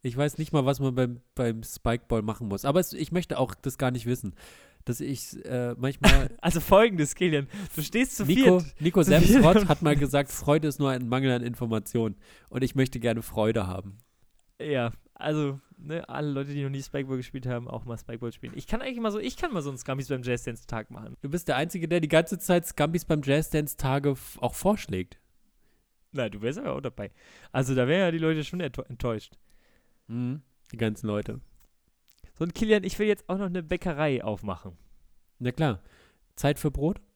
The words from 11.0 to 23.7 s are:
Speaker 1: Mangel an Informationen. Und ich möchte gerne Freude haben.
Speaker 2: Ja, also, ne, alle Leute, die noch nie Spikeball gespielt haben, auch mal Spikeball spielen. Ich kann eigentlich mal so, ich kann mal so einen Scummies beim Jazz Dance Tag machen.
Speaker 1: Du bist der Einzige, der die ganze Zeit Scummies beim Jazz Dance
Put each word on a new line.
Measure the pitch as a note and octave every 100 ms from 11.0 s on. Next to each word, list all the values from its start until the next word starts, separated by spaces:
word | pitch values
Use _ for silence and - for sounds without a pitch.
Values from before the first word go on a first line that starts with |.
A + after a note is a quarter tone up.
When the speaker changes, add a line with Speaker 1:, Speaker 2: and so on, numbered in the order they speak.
| A#2+
Speaker 1:
Mangel | B2+ C3+
an | B2
Informationen. | A#2+ A#2+ A#2+ A2 - A#2+ A2+ G2+ - - _
Und | B2+
ich | B2+
möchte | C3+ C3 B2
gerne | A#2 A2+
Freude | - A2 G#2+ A#2 F#2
haben. | F#2 G2 G#2 _ _ _ _ _ _
Speaker 2:
Ja, | D3 C3+ A#2 - _
also, | - D3+ D3+ C#3+ C3+ _ -
ne, | D3 E3 -
alle | B2+ D3
Leute, | C#3 C#3
die | C#3+
noch | C#3
nie | C#3
Spikeball | C3+ C#3+ C3+ C3
gespielt | B2 C3 B2
haben, | B2 A#2+
auch | A#2
mal | B2 A#2
Spikeball | - A#2 A#2
spielen. | - A#2+ A#2
Ich | -
kann | A3+
eigentlich | C4 A#3
mal | A3+
so, | G#3
ich | B3 -
kann | F4
mal | G3+
so | C#3+
einen | C3
Scummies | - C3+ C3
beim | C3
Jazz | B2 A#2+
Dance | - A2+ -
Tag | A#2 -
machen. | - A2 B2
Speaker 1:
Du | C#3+
bist | E3+ -
der | B2+
Einzige, | E3 F3+ E3
der | F3
die | D#3
ganze | D#3+ E3 F#3
Zeit | - F3 F3
Scummies | - D3+ E3+
beim | - D#3
Jazz | C3+ C#3+ D#3
Dance | D#3 D3+